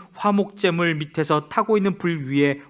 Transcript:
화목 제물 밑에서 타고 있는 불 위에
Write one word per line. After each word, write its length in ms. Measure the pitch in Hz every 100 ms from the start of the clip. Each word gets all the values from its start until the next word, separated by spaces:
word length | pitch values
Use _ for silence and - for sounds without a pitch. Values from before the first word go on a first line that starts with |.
| -
화목 420 | - 208 202 202 -
제물 380 | 185 170 170
밑에서 540 | 156 151 - 151 151 147
타고 280 | - 214 214
있는 220 | 196 190
불 280 | 175 165 131
위에 340 | 139 143 139